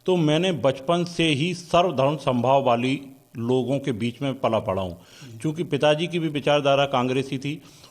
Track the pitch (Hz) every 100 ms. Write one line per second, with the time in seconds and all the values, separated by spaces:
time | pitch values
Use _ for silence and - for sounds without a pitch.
0 | - 180 151 156 185 151 135 131 - 175
1 | 175 - 165 135 175 175 - 170 185 131
2 | 135 156 143 123 120 135 120 117 131 139
3 | - - _ 117 117 127 120 139 143 104
4 | 117 - 139 135 120 110 98 95 92 85
5 | - - 131 113 156 156 165 139 151 151
6 | 175 170 160 143 143 147 139 139 139 131
7 | 127 131 135 135 143 160 - - -